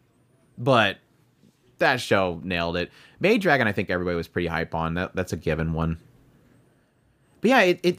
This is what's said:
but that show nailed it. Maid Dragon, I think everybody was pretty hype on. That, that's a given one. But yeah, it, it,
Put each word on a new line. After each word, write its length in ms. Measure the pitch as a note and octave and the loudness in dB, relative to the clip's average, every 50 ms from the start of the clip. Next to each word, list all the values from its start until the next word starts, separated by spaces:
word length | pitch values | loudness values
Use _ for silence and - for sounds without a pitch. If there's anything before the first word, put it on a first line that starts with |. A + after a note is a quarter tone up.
| _ _ _ _ _ _ _ _ _ _ _ - | _ _ _ _ _ _ _ _ _ _ _ -6
but 400 | A#2+ C#3 C3 A#2 G#2+ G2 F#2 - _ _ _ _ _ _ _ _ _ _ _ _ _ _ _ - | 0 2 4 4 4 2 0 -4 _ _ _ _ _ _ _ _ _ _ _ _ _ _ _ 0
that 220 | F3 D3+ C3 A#2+ | 0 2 2 0
show 400 | - - A2+ G2 F#2+ F2+ E2+ E2 - | 0 0 2 2 2 0 -2 -6 -6
nailed 320 | F#2 F2+ E2+ E2+ E2+ E2+ | -4 -2 -2 -2 -2 -2
it. 160 | F2 F2 - - - - - _ - | -4 -4 -6 -8 -14 -20 -20 _ -2
Maid 220 | - F#3 A#3 A#3+ | 0 2 2 2
Dragon, 260 | F#3 F3+ C#3+ C3 A#2+ | 2 2 2 2 2
I 60 | G#2+ G2 | 2 0
think 180 | - F#2+ - | -2 -2 -2
everybody 260 | F#2 F2+ F2 F2+ F2 | -2 -2 -2 -2 -2
was 120 | E2+ E2 - | -4 -6 -6
pretty 200 | - - F2 E2 | -6 -4 -4 -2
hype 260 | E2 E2 D#2+ - - | -2 -4 -4 -4 -4
on. 200 | E2 E2 E2 E2 | -4 -4 -4 -4
That, 220 | F2 F#2 - - | -4 -6 -6 -6
that's 160 | F#2 F#2 - - | -6 -6 -6 -8
a 40 | |
given 360 | D#2+ - E2 D2+ D#2 D#2+ E2 D#2+ | -6 -4 -4 -4 -2 -4 -4 -4
one. 260 | D#2+ E2 E2 E2 E2 - _ _ _ _ _ _ _ _ _ _ _ _ _ _ _ _ _ _ _ _ _ _ _ _ _ _ _ | -2 -2 -4 -4 -6 -10 _ _ _ _ _ _ _ _ _ _ _ _ _ _ _ _ _ _ _ _ _ _ _ _ _ _ _
But 100 | - G#3+ | 0 2
yeah, 100 | C4+ B3+ G3 | 4 4 4
it, 180 | F3+ F3 - - | 4 2 0 0
it, 160 | F3 F3 | -2 -2